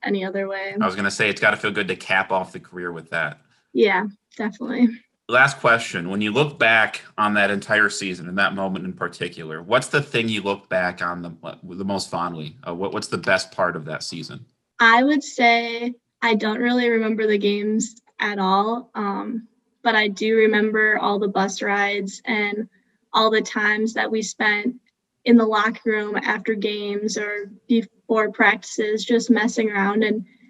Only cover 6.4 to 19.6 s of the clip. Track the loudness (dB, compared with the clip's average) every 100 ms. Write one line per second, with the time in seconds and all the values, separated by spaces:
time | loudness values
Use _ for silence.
6.4 | 0 2 4 4 4 -2 -10 -2 2 2
7.4 | 2 0 0 2 2 0 -6 -6 -6 -2
8.4 | 0 0 -4 -4 -8 -6 -8 -6 -8 -8
9.4 | -12 -10 0 0 2 -2 0 -2 -2 -2
10.4 | -2 -4 -2 -2 -2 -2 -6 -6 -10 -14
11.4 | -16 -16 -14 -8 -4 -4 -4 -6 -6 -6
12.4 | -12 -12 -10 -6 -4 -4 -4 -4 0 0
13.4 | 0 -2 -2 -2 -8 -10 -10 -12 -12 -16
14.4 | -20 _ _ 2 6 6 4 2 -2 2
15.4 | 4 4 0 -6 -6 -8 _ _ 0 0
16.4 | 0 -2 0 2 2 2 0 0 0 2
17.4 | 2 0 0 -2 -2 -8 _ -6 -4 -2
18.4 | 0 2 0 -4 -8 -8 -6 -6 -6 -8
19.4 | -10 _